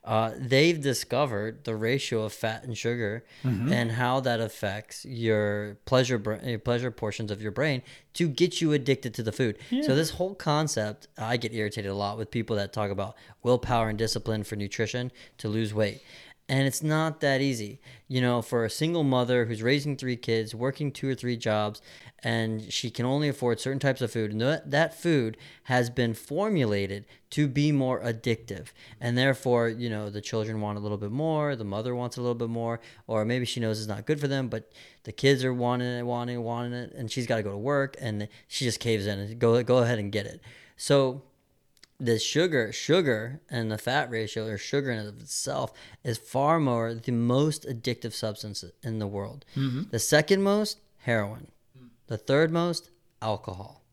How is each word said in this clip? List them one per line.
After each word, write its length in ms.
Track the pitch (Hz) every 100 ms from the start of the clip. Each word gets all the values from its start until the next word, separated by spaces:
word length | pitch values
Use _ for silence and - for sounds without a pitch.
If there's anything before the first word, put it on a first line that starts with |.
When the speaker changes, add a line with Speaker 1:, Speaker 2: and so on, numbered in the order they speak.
Speaker 1:
uh, 280 | - 110 113 120
they've 440 | 127 131 165 165
discovered 840 | 139 120 - 127 147 104 107 117
the 100 | -
ratio 480 | 110 113 135 - 113
of 80 | 110
fat 300 | - 113 113
and 140 | 131 113
sugar 480 | 117 120 107 113 - -
Speaker 2:
Mm-hmm. 280 | 131 101 127
Speaker 1:
and 200 | 123 117
how 280 | 117 123 131
that 200 | 127 117
affects 640 | 110 - 101 101 - - -
your 720 | 120 113 107 104 104 104 104 -
pleasure 320 | 131 123 120
br-, 160 | 101 107
your 140 | 131 110
pleasure 320 | - 120 123
portions 400 | 117 110 101 107
of 100 | 104
your 80 | 107
brain 300 | 101 151 131 - - _
to 140 | - 170
get 320 | 131 175 -
you 120 | 165
addicted 420 | 147 123 131 123
to 80 | 117
the 100 | 110
food. 260 | - 120 104 -
Speaker 2:
Yeah. 120 | 247
Speaker 1:
So 120 | 302
this 160 | 156 160
whole 240 | - 185
concept, 760 | 196 165 147 156 - 107 107 - -
I 200 | 113 123
get 180 | 117
irritated 360 | 113 104 110 98
a 40 |
lot 240 | 98 101 110
with 120 | 107
people 260 | 120 110 107
that 160 | 98
talk 180 | - 104
about 260 | 98 95 - - -
willpower 460 | 120 123 - 117 110
and 100 | 107
discipline 460 | 110 113 117 110
for 120 | 101 104
nutrition 540 | 101 - 110 123 123 - - -
to 100 | 113
lose 240 | 110 110
weight. 280 | 104 104 - - - - - -
And 160 | 131 139
it's 160 | -
not 380 | 156 156 160 156
that 220 | 143 135
easy. 360 | 139 120 104 131 - - _
You 140 | 127
know, 180 | 123 120
for 240 | 110 123
a 60 | 113
single 340 | - 156 170
mother 400 | 143 127 123 123
who's 180 | 117 110
raising 360 | 113 143 143 135
three 180 | 127 120
kids, 380 | - 113 110
working 360 | 110 127 139 147
two 160 | - 135
or 40 |
three 220 | 127 123 117
jobs, 460 | 113 107 104 110 - - - _
and 520 | 113 113 113 110 110
she 180 | - 117
can 140 | -
only 240 | 120 143 147
afford 320 | 139 123 113
certain 180 | 131 139
types 220 | 139 131
of 100 | 117
food, 220 | 117 107
and 80 | 107
that, 300 | 123 156 143
that 280 | 143 160 -
food 380 | 170 151 110 107 - -
has 260 | - 127 120
been 240 | 123 120
formulated 880 | 110 - 151 214 185 117 101 98 101 - - _
to 180 | - 147
be 220 | 131 147
more 300 | 143 131 127
addictive. 680 | 120 113 123 113 - 98 - - - -
And 200 | 120 120
therefore, 500 | 135 131 131 120 117
you 220 | 113 120
know, 180 | 107 104
the 140 | 104
children 400 | - 113 110 110
want 160 | 104 104
a 20 |
little 160 | 104 104
bit 160 | 104
more, 420 | 123 160 156 147
the 100 | 127 101
mother 280 | 101 120
wants 220 | 123 123 127
a 60 |
little 120 | 120
bit 140 | 120 117
more, 320 | 117 117 113 - - -
or 200 | 107 110
maybe 180 | 127
she 160 | 120 -
knows 180 | 113 107
it's 80 | 107
not 200 | 101 107
good 120 | 151
for 80 | 143
them, 220 | 139 123
but 240 | 113 - - - _
the 100 | -
kids 320 | - 139 139
are 80 | 131
wanting 460 | 123 120 123 123 120
it, 80 | 120
wanting 300 | 120 120 120
it, 60 |
wanting 300 | 117 117 120
it, 220 | 123 120
and 160 | - 113
she's 140 | - 120
gotta 160 | 113
go 80 | 101
to 60 | 101
work, 360 | 123 143 135 -
and 260 | 120 104 104 - _
she 160 | -
just 160 | 127 -
caves 260 | 120 110 101
in 120 | 98
and 200 | 101 117
go, 240 | 117 117
go 160 | 117 127
ahead 200 | 120 113
and 120 | 101
get 140 | 104
it. 160 | 98 - - - - -
So 440 | - 143 135 135 - _ _ _ _ _ - _
the 180 | 120 110
sugar, 540 | - 147 180 143 107
sugar 680 | - - 175 151 107 117 143 _
and 200 | 127 110
the 80 | 107
fat 320 | - 139 123
ratio, 360 | 113 107 113 110
or 120 | 101
sugar 320 | - 139 139
in 80 | 113
and 100 | 104
of 120 | 107
itself, 520 | 110 - 135 135 123 - - -
is 160 | 123 113
far 400 | - 127 143 165
more 360 | 139 117 113
the 180 | 117 -
most 520 | 120 120 127 156 147
addictive 480 | - 117 127 117 117
substance 520 | - 110 101 107 104 87 _
in 160 | 123 110
the 80 | 101
world. 380 | 101 98 139 - 135
Speaker 2:
Mm-hmm. 260 | 135 123 -
Speaker 1:
The 80 | 117
second 420 | - 151 156 196
most, 380 | 196 208 208 - _ _
heroin. 500 | - 113 101 120 147 _ _ 131 123 _ -
The 100 | 110
third 340 | - 139 160
most, 360 | 170 175 165 - _ _ _
alcohol. 600 | 110 101 - 92 - - _